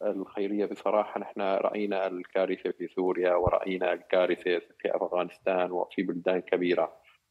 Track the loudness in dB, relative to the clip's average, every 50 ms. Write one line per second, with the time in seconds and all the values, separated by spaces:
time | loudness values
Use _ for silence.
0 | -4 -4 -2 -4 -6 -8 -6 -4 -4 -2 0 0 -2 -2 -4 -2 -2 2 2 2
1 | 2 0 -4 -8 -8 -8 -6 -4 0 0 0 2 2 0 0 0 -2 -2 -2 -2
2 | -2 -2 -4 -6 -10 -4 0 0 0 0 -2 -4 -4 -6 -6 -6 -8 -6 -2 0
3 | 0 0 2 2 2 4 4 4 4 4 2 2 0 0 -2 0 0 0 0 -2
4 | -2 0 2 4 4 4 0 0 0 -2 -2 -2 -2 _ _ _ -4 -2 0 0
5 | -2 0 0 -2 -2 -2 -6 -6 -2 0 0 0 0 0 -2 -4 -4 -4 -4 -4
6 | -4 -4 -4 -2 0 0 0 0 0 0 0 0 2 2 2 2 0 -2 -4 -14
7 | _ -20 _ _ _ _